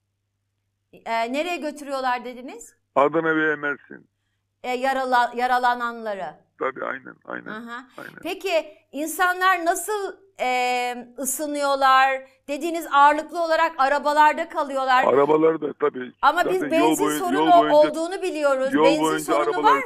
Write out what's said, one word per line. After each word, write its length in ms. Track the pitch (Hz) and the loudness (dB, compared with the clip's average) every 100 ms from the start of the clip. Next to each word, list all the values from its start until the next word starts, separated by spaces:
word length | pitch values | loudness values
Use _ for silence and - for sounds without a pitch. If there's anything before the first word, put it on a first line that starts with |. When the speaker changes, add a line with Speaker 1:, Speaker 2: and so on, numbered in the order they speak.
| _ _ _ _ _ _ _ _ _ | _ _ _ _ _ _ _ _ _
Speaker 1:
E, 400 | 180 - 226 233 | -16 -6 -4 -2
nereye 240 | 277 349 339 | -4 -4 -6
götürüyorlar 680 | 302 294 277 269 262 247 | -8 -10 -8 -4 -2 -4
dediniz? 500 | 233 247 254 453 - _ _ | -6 -14 -16 -18 -20 _ _
Speaker 2:
Adana 420 | - 147 160 160 156 | 2 2 2 0 0
veya 200 | 156 147 | 0 -2
Mersin. 500 | 147 139 _ 67 _ _ _ _ _ _ | -6 -8 _ -20 _ _ _ _ _ _
Speaker 1:
E, 80 | 247 | -8
yarala-, 640 | 247 262 262 262 247 240 240 | -4 -2 -2 0 0 0 -2
yaralananları. 880 | 247 247 247 247 240 233 220 196 165 - _ _ | 0 2 0 0 -6 -8 -8 -8 -10 -12 _ _
Speaker 2:
Tabii, 260 | 131 135 | -6 -6
aynen, 300 | 120 131 127 - | -8 -8 -14 -18
aynen, 260 | - 60 58 | -12 -12 -12
Speaker 1:
Aha. 360 | 220 233 240 262 - | -14 -12 -16 -16 -18
Speaker 2:
aynen. 220 | - - | -18 -12
Speaker 1:
Peki 300 | 320 381 381 330 311 - _ | -10 -8 -2 -2 -2 -16 _
insanlar 720 | 269 311 320 359 359 370 359 | -10 -8 -2 -2 2 0 2
nasıl, 520 | 330 370 415 427 381 - _ - | 0 -2 -4 -6 -6 -12 _ -6
e, 760 | 247 254 247 247 247 247 247 - | -2 -2 -2 -2 -4 -8 -14 -10
ısınıyorlar? 1040 | 254 - 302 294 285 277 269 262 269 269 262 _ - | -8 -6 -6 -2 -2 2 4 6 4 0 -8 _ -10
Dediğiniz 380 | 285 339 330 302 | -6 -4 -4 0
ağırlıklı 520 | 277 285 302 302 339 | 6 6 4 -4 -6
olarak 280 | 330 320 330 320 | 0 0 0 0
arabalarda 680 | 269 285 285 294 302 294 330 | 0 2 2 4 4 4 -4
kalıyorlar. 560 | 330 285 269 262 254 | -4 -4 -2 2 2
Speaker 2:
Arabalarda 680 | 262 131 143 156 160 160 147 | 4 4 4 4 2 0 -6
tabii. 400 | - 147 127 123 _ | -4 -4 -4 -12 _
Speaker 1:
Ama 280 | 262 330 339 | 0 2 0
biz 100 | 370 | -2
Speaker 2:
Zaten 180 | - 320 | 0 2
yol 80 | 330 | 2
Speaker 1:
benzin 160 | 294 | 2
Speaker 2:
boyu-, 140 | 302 302 | 0 -2
Speaker 1:
sorunu 180 | 349 294 | -2 0
Speaker 2:
yol 220 | 320 339 | 6 6
boyunca, 160 | 302 294 | 6 6
Speaker 1:
olduğunu 460 | 302 311 339 381 | 4 2 -6 -4
biliyoruz. 520 | 370 302 285 262 262 | -6 -2 0 0 0
Speaker 2:
yol 100 | 277 | 4
Speaker 1:
Benzin 180 | - 302 | 4 4
Speaker 2:
boyunca 220 | 311 311 | 0 -2
Speaker 1:
sorunu 180 | - 294 | 0 0
Speaker 2:
arabaların 220 | 302 - | 0 2
Speaker 1:
var 100 | 440 | 2
mı 80 | 554 | 2